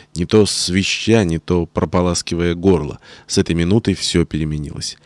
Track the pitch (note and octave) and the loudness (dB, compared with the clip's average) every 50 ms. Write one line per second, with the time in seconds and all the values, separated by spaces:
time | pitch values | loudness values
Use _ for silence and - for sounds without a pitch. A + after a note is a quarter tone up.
0 | - _ - - F2 - - A2 G#2 - - - - - F2 G2 F#2+ - - - | -20 _ -6 -6 -2 2 4 4 4 4 2 -4 -2 -2 0 0 0 0 -2 -4
1 | - - A2+ A2+ G2+ E2+ E2 D#2+ - - F2+ F2 E2 - - - D#2+ D#2 - F2+ | 0 2 2 2 2 2 -2 -4 -2 -2 0 0 -2 -2 -4 -4 -2 0 0 0
2 | F2+ F2+ F2 E2+ - - F2 E2+ F2 E2+ E2+ F2 E2+ G2 F#2 D#2 D2 C2+ B1 - | 2 2 0 -2 -4 -4 -4 -2 0 -2 -2 0 2 4 4 2 2 -4 -10 -12
3 | _ - - - - - - G2 F#2+ - E2 E2+ E2+ F2 G2+ A#2 - G#2 F#2 - | _ -20 -20 -20 -10 -4 0 0 0 2 0 0 2 2 2 2 2 0 -2 -2
4 | - - - F2 E2 - - D#2 D#2 D2+ D2+ D2+ D2 D#2+ D#2+ - - - - - | -2 -2 0 0 0 0 -2 -4 -4 -4 -4 -6 -8 -8 -10 -10 -10 -10 -12 -14
5 | _ | _